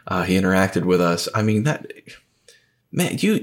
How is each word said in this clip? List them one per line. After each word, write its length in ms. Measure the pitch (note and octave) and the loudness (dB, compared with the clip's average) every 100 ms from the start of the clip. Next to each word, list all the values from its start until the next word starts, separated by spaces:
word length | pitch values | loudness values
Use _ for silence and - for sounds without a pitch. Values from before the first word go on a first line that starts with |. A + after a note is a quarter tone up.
| - | -6
Uh, 160 | F#2 | -4
he 140 | F2 F#2+ | 0 2
interacted 460 | F#2+ F#2+ F#2+ F2+ | 2 2 2 0
with 160 | F2+ F2+ | 2 2
us. 300 | F2 F2 - | 2 0 -2
I 80 | A2 | -2
mean, 220 | A2 G#2+ | 0 0
that, 260 | C#3 D3+ - - - - _ _ - _ _ _ _ | 0 -4 -10 -20 -20 -20 _ _ -20 _ _ _ _
man, 240 | - F3+ - | -4 -4 -2
you, 180 | G3 G#3 | 0 0